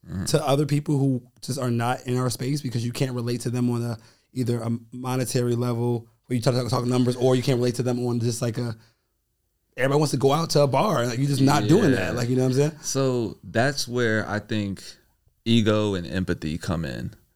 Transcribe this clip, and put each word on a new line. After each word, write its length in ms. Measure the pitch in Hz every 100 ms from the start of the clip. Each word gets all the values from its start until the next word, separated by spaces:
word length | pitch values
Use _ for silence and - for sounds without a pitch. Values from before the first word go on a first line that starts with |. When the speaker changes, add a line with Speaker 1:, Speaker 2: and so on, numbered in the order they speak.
| -
Speaker 1:
Mm-hmm. 160 | 90 -
Speaker 2:
to 220 | 151 151
other 180 | 139 151
people 320 | 143 147 143
who 240 | 139 127 - _
just 160 | - 131
are 100 | 123
not 320 | 117 120 127 127
in 100 | 123
our 140 | 127
space 300 | - 127 147
because 220 | 135 113
you 80 | 120
can't 200 | 120 131
relate 280 | 123 117 120
to 100 | 127
them 180 | 123 123
on 140 | 120
a, 120 | 120 117 - _ _
either 260 | - 120 120
a 120 | 113 117 -
monetary 640 | 123 127 127 127 131 123 117
level 520 | 120 117 120 120 113 _ _
where 100 | 127
you 60 |
talk, 140 | 117 123
talk, 120 | 120
talk 180 | 127 120
numbers, 280 | 127 123 120
or 200 | 131 131
you 80 |
can't 160 | 123 123
relate 160 | 123 117
to 80 |
them 200 | 123 123 123
on 120 | 120
just, 220 | 117 113
like, 160 | 120 113
a, 180 | 117 110 _ _ _ _ _ _ _ _ _ -
everybody 220 | 131 143
wants 120 | 151
to 60 | 135
go 140 | 135
out 160 | 147 165
to 100 | 147
a 60 | 143
bar, 380 | 135 - - 120
like, 140 | 120
you're 80 | 139
just 140 | 135
not 260 | 139 143 120
doing 240 | 185 185
that, 220 | 127 -
Speaker 1:
Yeah. 40 | 117
Speaker 2:
like, 100 | 123
you 100 | 127
know 40 |
what 60 | 131
I'm 20 | 127
saying? 160 | 147 156
Speaker 1:
So 560 | - 135 135 123 110 -
that's 440 | 101 113 131 139 -
where 400 | 120 117 110 101
I 120 | 104
think 420 | - 110 101 92 - - _ _ _ _ -
ego 480 | 117 110 107 107
and 140 | 95 82
empathy 500 | 92 92 85 76 76
come 280 | - 82 76
in. 260 | 60 - - _